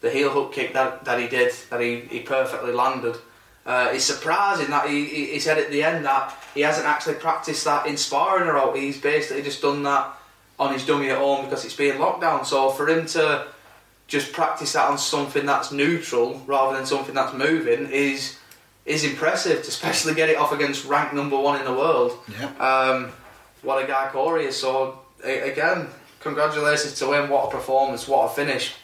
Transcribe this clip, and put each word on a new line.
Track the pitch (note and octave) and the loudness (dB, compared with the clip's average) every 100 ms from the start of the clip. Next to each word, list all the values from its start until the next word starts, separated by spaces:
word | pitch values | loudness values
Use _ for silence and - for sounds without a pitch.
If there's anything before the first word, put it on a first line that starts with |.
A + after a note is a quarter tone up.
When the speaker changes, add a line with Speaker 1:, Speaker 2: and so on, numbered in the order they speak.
Speaker 1:
the | A#2 | 0
heel | C3+ C#3+ | 2 2
hook | C#3+ C3+ | 2 -2
kick | - A#2+ | -4 -2
that, | C3 C3 - | 0 0 -2
that | C3 B2 | -4 -2
he | A#2+ | 0
did, | B2+ B2 - - | 2 2 0 -8
that | A#2+ | -2
he, | A#2+ A#2+ - | -2 -2 -6
he | A#2+ | -10
perfectly | A2 C3+ B2+ - A#2+ | -2 0 0 -2 -4
landed. | A#2+ B2+ B2+ A#2 A#2 - - _ _ - | 0 0 0 -4 -6 -14 -20 _ _ -2
Uh, | B2+ B2 | 0 2
it's | C3 | 0
surprising | - - D#3+ - G3+ F3+ C#3+ | -2 -2 0 2 2 2 0
that | D3 D3+ | 0 0
he, | C#3+ D3 | -2 -2
he, | D3+ C#3 | -4 -4
he | D3 | -2
said | D#3 D3+ | 2 2
at | C#3+ | 2
the | C#3+ | 2
end | D#3 E3 | 2 0
that | C#3+ - - - - | 0 0 0 -10 -10
he | C#3+ | 0
hasn't | D3 D#3 D3 | 0 2 0
actually | D3+ D#3+ | -2 -2
practiced | C#3+ D#3+ D#3 - C#3+ | -2 -2 -2 -4 -4
that | D#3+ C#3+ D3+ | 0 0 0
in | C#3+ | -4
sparring | - C#3+ E3+ F#3+ E3+ | -2 2 2 2 2
or | C#3+ | 2
out. | C3 C3+ | 2 0
He's | C#3 C3+ | -4 -2
basically | C#3+ D3+ D3 C3+ | 0 0 0 -4
just | C#3+ C#3 | -4 -2
done | D3 C#3+ | 0 0
that | C#3+ C#3 - - - _ _ - | 0 0 0 -10 -20 _ _ -4
on | C3+ | -2
his | C3+ | -2
dummy | C#3+ C#3+ C3+ | 0 0 2
at | C3 | 0
home | C#3 C3+ C3+ | 2 0 -2
because | C3+ | -6
it's | - | -6
been | - C#3+ C3+ | 0 0 2
locked | D#3 - | 0 0
down. | E3+ D3 | 0 0
So | C3 C3+ C3+ | 0 2 2
for | C3+ D3 | 2 2
him | E3 D#3+ | 2 2
to | E3 D3+ C#3+ - - - - _ _ - | 0 2 2 -4 -16 -20 -20 _ _ -4
just | D3 - | -4 -4
practice | - C#3 - D3 | -2 -2 0 -2
that | D3+ C#3 | 0 2
on | - | 0
something | - D3 C#3 D3 C#3 | -2 -2 0 -2 0
that's | C#3 - | -2 -2
neutral | C#3+ D3 E3+ - A#2+ A#2+ C3+ - | 0 2 0 0 0 0 -2 -2
rather | C#3 C3+ C3+ | 2 2 0
than | |
something | C3+ C#3 C3+ | -2 -2 -2
that's | C3+ C3 | -2 -2
moving | C3 C#3+ D#3+ A#2+ A#2+ - | 0 2 2 2 0 2
is, | C3+ C#3+ C3+ - - - - _ _ | 0 0 0 -6 -12 -20 -20 _ _
is | - D3+ | -4 -2
impressive, | D3 C3 D#3 - F3+ C#3+ | 0 0 0 0 2 0
to | - | 0
especially | - E3 - E3 | -4 -2 0 0
get | D#3 D#3 | 2 2
it | D#3 | 4
off | D3 | 2
against | C#3+ C#3+ C#3 | 2 -2 -2
ranked | C3+ D3 C#3+ | 0 0 0
number | C#3+ C#3 C3+ | -2 0 2
one | C#3 C#3 | 2 0
in | |
the | C3+ | 0
world. | C3 D#3+ C#3+ A#2+ - - A2 | 0 2 4 2 0 -14 -10
Speaker 2:
Yeah. | C#3 - | -10 -2
Speaker 1:
Um, | C3 C3 C3 C3 A#2+ - - - - _ | 2 4 4 0 -2 -14 -20 -20 -20 _
what | C3 C3+ | -2 -2
a | C3 | 0
guy | C3+ C3+ | -2 -2
Corey | C3+ D#3 E3 | 0 0 2
is. | C#3 C3 | 0 -2
So, | C3 C3 C3 - - _ | 0 0 -2 -4 -20 _
a-, | C3+ C3 - | -6 -4 -2
again, | D#3+ D#3+ F3+ D3 - - - | 0 2 0 -4 -14 -20 -10
congratulations | D#3 C#3+ D3+ D3+ D3 D3 D3 - | -6 0 0 2 2 2 0 -2
to | C3+ | 0
him. | C#3+ C#3+ | 2 2
What | C#3 A2 | 2 2
a | |
performance, | - - C3+ C#3 A#2+ - | -4 0 2 2 0 2
what | C3+ - | 2 2
a | |
finish. | - C#3+ B2+ - - | 0 -2 -2 -4 -10